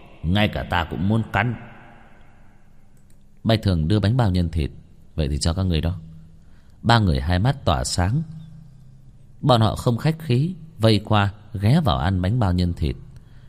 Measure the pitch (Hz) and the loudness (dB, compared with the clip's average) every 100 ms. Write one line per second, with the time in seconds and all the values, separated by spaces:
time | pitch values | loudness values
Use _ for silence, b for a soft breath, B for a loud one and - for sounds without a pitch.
0 | - - 78 101 104 69 - 87 82 64 | -20 -8 -2 0 0 -2 -4 -4 -2 -4
1 | 98 110 107 101 120 104 - - - - | 0 0 0 -2 -2 -4 -12 -20 -20 -20
2 | - - - - - - - - - - | -20 -20 -20 -20 -20 -20 -20 -20 -20 -20
3 | - - - - 110 110 101 85 78 104 | -20 -20 -20 -8 -2 0 2 0 2 2
4 | 98 127 107 90 85 82 67 - - - | 2 2 2 0 0 -2 -4 -8 -20 -20
5 | - 80 71 73 85 85 95 78 82 92 | -12 -4 -2 -2 -2 0 0 0 -2 -6
6 | - B B B B B B B - 117 | -12 B B B B B B B 2 4
7 | 95 67 71 90 123 139 92 67 - - | 4 2 0 2 2 0 0 0 0 0
8 | 90 143 160 - - - - - - - | 0 0 -4 -12 -16 -20 -20 -20 -20 -20
9 | - - - - 131 120 107 - 123 117 | -20 -20 -20 -4 2 4 4 2 -2 0
10 | 156 160 - 123 165 190 - - 113 104 | -2 -2 0 0 0 -6 -14 0 2 2
11 | - 107 101 - - 95 101 160 135 65 | 2 2 2 -2 -12 -2 2 4 2 0
12 | 82 92 90 123 98 90 87 - 73 - | 0 0 0 0 2 2 0 0 -4 -4
13 | - B B B | -12 B B B